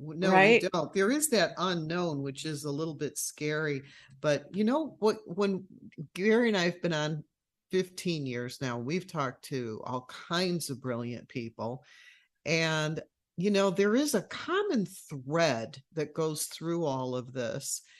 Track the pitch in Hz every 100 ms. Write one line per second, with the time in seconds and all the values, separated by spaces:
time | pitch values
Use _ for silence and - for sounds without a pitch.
0 | 147 160 190 190 196 233 185 175 143 196
1 | 196 294 294 220 165 - 185 175 156 175
2 | 175 143 139 135 156 147 151 143 165 139
3 | 147 - - - 151 151 156 139 135 -
4 | - - 151 139 - 185 214 285 285 -
5 | 214 214 - 170 202 185 190 - - -
6 | 147 - 208 220 240 202 175 175 175 156
7 | 151 156 - _ _ _ _ 185 185 -
8 | 180 160 135 120 123 - 135 120 120 180
9 | 185 160 135 - - 135 117 107 - 127
10 | - - - 170 185 175 - 120 127 117
11 | 120 120 - 127 113 113 113 131 - -
12 | - - _ _ - 165 160 156 151 160
13 | - _ _ - 196 196 196 185 208 233
14 | 302 208 - - - 370 415 269 180 -
15 | - 143 127 165 165 117 113 - _ 156
16 | 147 - 160 151 - - 160 170 156 131
17 | 127 127 127 131 113 139 - - -